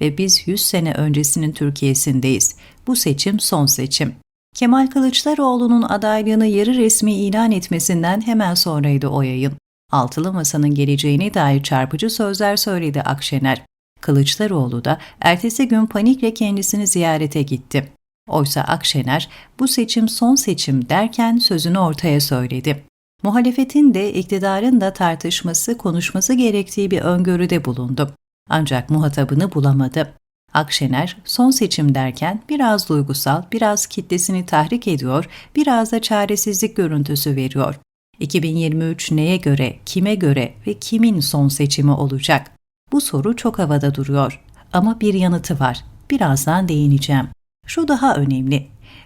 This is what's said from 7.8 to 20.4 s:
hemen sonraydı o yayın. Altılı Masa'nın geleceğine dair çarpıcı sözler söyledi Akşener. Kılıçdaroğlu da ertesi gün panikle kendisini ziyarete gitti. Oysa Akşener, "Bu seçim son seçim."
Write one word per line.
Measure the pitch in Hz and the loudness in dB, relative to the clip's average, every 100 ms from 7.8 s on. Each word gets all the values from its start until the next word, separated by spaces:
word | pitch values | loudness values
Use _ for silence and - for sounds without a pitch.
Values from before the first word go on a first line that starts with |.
| - 170 170 202 | 0 0 2 0
hemen | 220 226 190 | 0 0 0
sonraydı | 170 175 151 143 139 143 | 0 0 0 2 0 0
o | 139 | -2
yayın. | 131 127 139 143 _ _ - | -2 0 -4 -4 _ _ -4
Altılı | 139 123 151 180 | -2 -2 -2 -4
Masa'nın | 185 156 151 147 143 | -2 -2 0 2 2
geleceğine | 143 143 147 143 202 | 2 2 2 2 2
dair | 202 143 139 | 2 2 2
çarpıcı | 143 131 131 156 220 | 0 -2 -2 -2 -4
sözler | 220 208 196 202 208 | -2 -2 0 0 0
söyledi | 214 180 160 143 | -2 -2 -2 -2
Akşener. | - 139 - 135 135 131 - _ _ - | -2 -4 -2 -2 0 -2 -6 _ _ -8
Kılıçdaroğlu | - 139 139 - 214 165 123 120 127 | 0 2 2 0 0 0 -2 -2 -2
da | 131 - - | -4 -6 -2
ertesi | 165 175 233 226 247 | 0 2 0 0 2
gün | 220 220 | 2 2
panikle | 208 226 262 226 | 2 2 2 0
kendisini | 220 214 196 196 208 202 | -2 -2 -2 -2 -2 0
ziyarete | 175 165 156 151 151 | 0 0 0 -2 -2
gitti. | 143 131 - 143 143 _ _ _ - | -2 -4 -4 -4 -4 _ _ _ -4
Oysa | 156 143 147 | -2 0 -2
Akşener, | - 165 - 139 127 147 - - - - | -2 -2 -2 -2 0 -2 -4 -16 -14 -4
"Bu | 254 | -2
seçim | 254 226 233 220 | 0 0 0 0
son | - 240 | 2 2
seçim." | 277 | 2